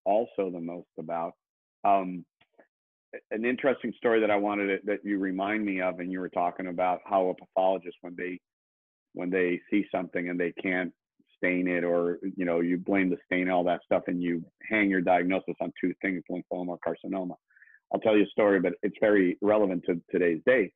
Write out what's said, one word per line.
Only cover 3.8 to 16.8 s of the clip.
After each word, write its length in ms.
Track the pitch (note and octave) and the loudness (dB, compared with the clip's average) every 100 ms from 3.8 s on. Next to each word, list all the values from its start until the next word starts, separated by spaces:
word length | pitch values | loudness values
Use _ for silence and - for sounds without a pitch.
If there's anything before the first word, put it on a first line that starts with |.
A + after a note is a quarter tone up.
| A#2+ | -4
story 260 | - B2 A2+ | -2 2 4
that 100 | G#2+ | 4
I 60 | G2+ | 2
wanted 300 | G#2 G#2 G2 | 0 0 0
to, 180 | F#2+ G2+ | -2 -2
that 180 | G2 | -4
you 140 | G#2 G2+ | -2 -2
remind 460 | F#2+ F#2 G2 G#2+ | -2 -2 -2 -2
me 160 | G#2 F#2+ | -2 -2
of, 180 | F#2 F2 | -2 -2
and 140 | F2+ | -6
you 80 | F#2 | -6
were 80 | F2+ | -4
talking 400 | F#2 F2 F2 F#2 | -2 -2 -2 -8
about 320 | F2 F2+ F2 - | -2 0 -2 0
how 220 | G2 F#2 | 0 2
a 60 | |
pathologist, 640 | F2+ F#2 F#2 F#2 F#2+ F2 - | -2 -4 0 2 0 -4 -16
when 120 | F2 | -16
they, 260 | F2 F2+ F2+ _ _ _ _ _ _ _ | -10 -10 -10 _ _ _ _ _ _ _
when 160 | - F2+ | -8 -2
they 300 | F#2 F2+ F2+ - | 2 2 0 -2
see 180 | G#2 G2 | -2 0
something 380 | F#2+ F2+ F2+ F2 | -4 -4 -6 -4
and 100 | F2+ | -2
they 140 | E2+ | -4
can't 420 | - F#2+ F2+ F2 - _ _ _ - | -4 -4 -2 -4 -8 _ _ _ -4
stain 300 | F2+ F2+ F2+ | -2 0 0
it, 160 | F2 | 0
or, 380 | F2 F2 F2 F2 F#2+ F#2+ | 0 0 0 -2 -6 -4
you 80 | |
know, 160 | F2 E2+ | -2 0
you 180 | F2 F2+ | 0 -2
blame 320 | F#2 G2 F#2 | 0 0 2
the 80 | F2 | -2
stain, 240 | - F2+ F2+ | -4 -2 0
all 160 | F2+ | 0
that 180 | F2 E2+ | 0 -2
stuff, 220 | - F#2 - | 0 -2 0
and 160 | F2 | -4
you 220 | F2 E2+ E2 _ | -2 -4 -6 _
hang 280 | - A2 G2+ | -4 0 2
your 100 | F#2 | 2
diagnosis 560 | F2+ F2+ F2+ F#2+ - E2+ | 4 2 2 -2 -4 -6
on 120 | F2 - | -8 -4
two 120 | F2+ - | -4 -2
things: 200 | G2 F2+ - | -4 -6 -6
lymphoma, 480 | F2+ - F2+ F2+ F2 | -10 -8 -8 -6 -6